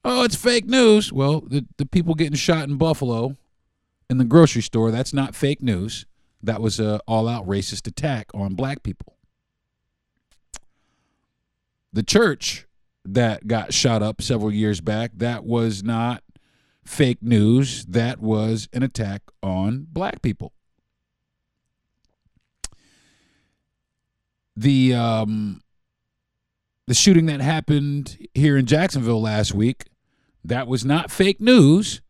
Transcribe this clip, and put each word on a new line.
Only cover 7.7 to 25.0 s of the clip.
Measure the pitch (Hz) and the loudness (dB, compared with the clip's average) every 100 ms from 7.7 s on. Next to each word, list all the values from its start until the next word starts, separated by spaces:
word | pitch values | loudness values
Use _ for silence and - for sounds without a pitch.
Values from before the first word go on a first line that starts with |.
| 101 - | -10 -12
attack | - 151 123 - | -8 -6 -6 -8
on | 101 98 | -8 -6
black | 92 135 - | -4 -6 -6
people. | 107 90 - _ _ _ _ _ _ _ _ _ _ _ _ _ _ - _ _ _ _ _ _ _ _ _ _ _ _ _ | -10 -12 -18 _ _ _ _ _ _ _ _ _ _ _ _ _ _ -20 _ _ _ _ _ _ _ _ _ _ _ _ _
The | - | -6
church | - 208 220 139 - - _ _ _ _ | 0 2 2 -2 -8 -10 _ _ _ _
that | 95 104 117 104 104 | -4 0 0 -2 -4
got | 113 98 | -4 -2
shot | 98 127 113 | 0 0 0
up | 107 107 | -2 -4
several | - 117 107 | -4 -2 -2
years | 104 107 92 | 0 0 -2
back, | 82 107 113 | -4 -6 -8
that | 101 120 117 | -6 -6 -6
was | 113 117 113 98 | -4 -2 -2 -4
not | 104 113 120 120 _ _ _ _ _ _ | -4 -4 -4 -6 _ _ _ _ _ _
fake | - - 131 120 | -14 0 0 0
news. | 113 113 104 123 139 - | 2 4 6 4 2 -4
That | - 104 117 127 | -4 -2 -2 -4
was | 110 107 110 113 - | -2 0 0 -4 -6
an | 123 | -6
attack | 131 - 101 101 _ _ | -4 -4 -6 -8 _ _
on | 95 92 98 131 160 | -4 -2 -2 -4 -8
black | 156 190 - | -6 -6 -4
people. | 123 98 - _ _ _ _ _ _ _ _ _ _ _ _ _ _ _ _ _ _ _ _ _ - - _ _ _ _ _ _ _ _ _ _ _ _ _ _ _ _ _ - | -6 -6 -12 _ _ _ _ _ _ _ _ _ _ _ _ _ _ _ _ _ _ _ _ _ -20 -20 _ _ _ _ _ _ _ _ _ _ _ _ _ _ _ _ _ 0
The, | 123 135 127 | 2 4 4
um, | 123 | 4